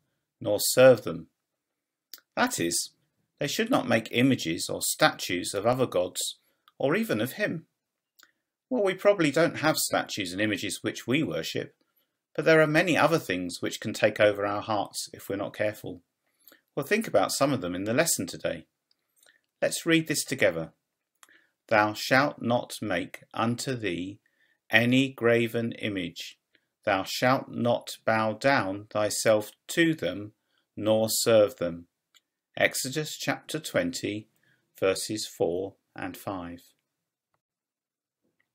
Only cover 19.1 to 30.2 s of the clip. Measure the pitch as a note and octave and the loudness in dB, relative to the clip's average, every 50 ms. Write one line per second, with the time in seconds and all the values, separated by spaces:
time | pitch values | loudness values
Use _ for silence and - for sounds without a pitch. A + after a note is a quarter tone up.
19.1 | _ _ _ _ _ _ _ _ _ _ - D#3 - - - E3+ E3 E3 D#3+ D#3+ | _ _ _ _ _ _ _ _ _ _ -4 -4 -4 -4 0 2 2 2 2 0
20.1 | D3 - - - C#3 - A2 G2 E2 E2 D#2+ D#2+ - _ _ _ _ _ _ _ | -2 -4 -4 -4 -2 0 2 2 2 0 -4 -8 -10 _ _ _ _ _ _ _
21.1 | _ _ - _ _ _ _ _ _ _ _ - A2+ G#2+ G#2+ G#2+ G#2+ - - - | _ _ -20 _ _ _ _ _ _ _ _ 0 2 2 4 2 0 -4 -2 2
22.1 | C3+ C3 C#3+ C#3+ - - - A#2 A#2+ A#2+ - - - - A2+ G#2 F#2 F2 F2+ - | 2 4 4 2 -2 -4 -2 0 0 0 -2 -4 -8 -8 -6 -4 -2 -4 -4 -6
23.1 | - - - _ - - A2 A#2 A#2+ A#2 - C#3 C3 A#2 A2 F#2+ E2+ E2+ F#2 F#2+ | -10 -18 -20 _ -6 -4 -2 -2 -2 -4 -4 -6 -6 -6 -4 -4 -4 -4 -6 -8
24.1 | G#2+ - _ _ _ _ _ _ _ _ _ - A2 A2 A#2+ A#2+ B2+ C3 C3+ C3 | -10 -14 _ _ _ _ _ _ _ _ _ 2 4 4 6 6 4 4 4 2
25.1 | C3+ - A2+ A#2 A#2 A#2 A#2 A#2 A#2 A#2 A2+ A#2 A2 - - A2 G2+ F#2+ F2 E2+ | 0 0 2 4 4 4 2 0 -2 -4 -4 -4 -6 -6 -6 -6 -4 -4 -6 -6
26.1 | E2 - - - - _ _ _ _ _ _ _ _ _ _ G#2+ G2+ F#2+ G2 - | -8 -12 -14 -16 -18 _ _ _ _ _ _ _ _ _ _ 0 0 0 0 -4
27.1 | - - B2 B2+ C3 C3 - - - A2+ A#2 A#2+ A#2 - - - - - _ - | -4 0 2 2 2 2 -2 -6 -6 -2 0 0 0 0 -2 -8 -14 -6 _ 0
28.1 | A2+ A2 A2 A2 G#2+ A2 - C3+ C#3 B2+ G2+ F#2+ G2 G2+ G#2+ - - G#2+ G#2+ G#2 | 0 2 0 0 -2 -2 0 2 2 2 0 -2 -6 -8 -10 -6 -2 -2 -2 0
29.1 | - - - A#2 A2 G#2+ G#2 - - _ _ - - F3 E3 E3 D#3 - - E2+ | -2 0 2 4 4 4 2 -2 -10 _ _ -4 0 2 2 2 2 0 -2 -4
30.1 | F#2 G2 | -6 -6